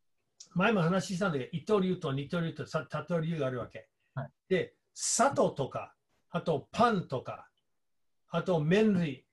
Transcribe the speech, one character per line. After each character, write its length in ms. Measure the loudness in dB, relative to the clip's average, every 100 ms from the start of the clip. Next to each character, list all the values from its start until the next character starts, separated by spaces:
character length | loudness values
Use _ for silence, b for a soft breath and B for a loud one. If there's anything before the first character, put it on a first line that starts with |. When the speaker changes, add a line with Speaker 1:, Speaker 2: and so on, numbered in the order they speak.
| _ _ _ _ -6
Speaker 1:
前 180 | 2 4
も 100 | 4
話 320 | 4 2 0
し 40 | -2
た 100 | 0
ん 40 |
だ 60 | -2
け 60 |
ど、 60 | -4
一 120 | -8
刀 160 | 0 2
流 160 | 2 0
と 160 | -2
二 160 | -4 -2
刀 180 | -4 -4
流 60 |
と 140 | -6 -4
さ-、 140 | -4 -4
多 80 | -8
刀 220 | -2 -2
流 180 | -2 -2
が 80 | -2
あ 40 |
る 100 | -4
わ 80 | -8
け。 200 | -12 -20 _ _
Speaker 2:
は 100 | -12
い。 60 | -12 _ -2
Speaker 1:
で、 260 | 0 0 _ _
砂 380 | -8 -4 2 2
糖 200 | 4 0
と 180 | 0 -4
か、 260 | -4 -10 _ _ _ _
あ 120 | -6
と 260 | -2 -4 -4
パ 180 | 2 4
ン 180 | 4 -4
と 140 | -8
か、 260 | -8 -14 -16 _ _ _ _ _ _ _ _
あ 120 | -6
と 180 | 0 0
麺 320 | 4 4 6
類、 300 | 4 0 -4 _